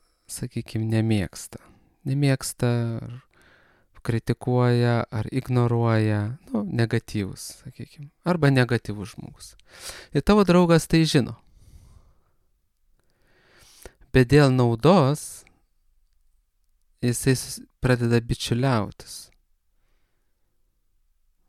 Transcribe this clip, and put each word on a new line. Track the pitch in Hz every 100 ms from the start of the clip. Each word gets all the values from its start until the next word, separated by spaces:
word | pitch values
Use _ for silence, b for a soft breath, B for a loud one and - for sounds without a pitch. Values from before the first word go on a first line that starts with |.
| _ _ -
sakykim, | - 123 - - 113 110
nemėgsta. | 113 110 107 90 - - - _ b b _ 139
Nemėgsta | 135 143 131 - - 123 120 117 113
ar | 117 120 - b b b b b b _ -
kritikuoja, | 113 - - - 123 123 120 120 117 -
ar | 110 107
ignoruoja, | 135 123 123 120 117 117 110 107 104 104 135 -
nu, | 247
negatyvus, | 202 123 113 117 - 107 98 104 - -
sakykim, | 131 - 120 - 143 _
arba | 165 180 143
negatyvus | 131 120 117 - 104 95 -
žmogus. | - - - - B B B B B
Ir | 147
tavo | - 208 196
draugas | 180 175 165 -
tai | 165 160
žino. | 151 110 - _ _ - - - - _ _ _ _ _ _ _ _ _ _ b b b b b b b b b b _
Bet | 131 123
dėl | 143 139
naudos | 127 120 113 151 190 131 147 - - - _ _ _ _ _ _ _ _ _ _ _ _ _ _ _
jisai | 120 117 - 127
sus-, | - - - _
pradeda | 127 123 120 117
bičiuliautis | 117 - - 120 135 117 101 - - - - _ _ _ _ _ _ _ _ _ _ _ _ _ _ _ _ _ _ _ _ _